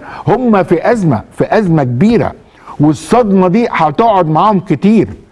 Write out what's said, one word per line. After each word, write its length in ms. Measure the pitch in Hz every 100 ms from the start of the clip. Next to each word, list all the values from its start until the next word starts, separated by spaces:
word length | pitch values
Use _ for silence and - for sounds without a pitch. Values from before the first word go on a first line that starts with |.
| - - -
هم 360 | 220 247 208
في 280 | 175 165 202
ازمه، 300 | 233 170 110 - -
في 200 | 131 190
ازمه 260 | 190 160
كبيره، 480 | 127 120 202 226 101 - - _ - -
والصدمه 680 | 147 151 - 233 220 190 185
دي 200 | 196 233
هتقعد 560 | - 160 143 233 196 156
معاهم 320 | 156 202 196
كتير. 480 | - 156 196 220 113 95 -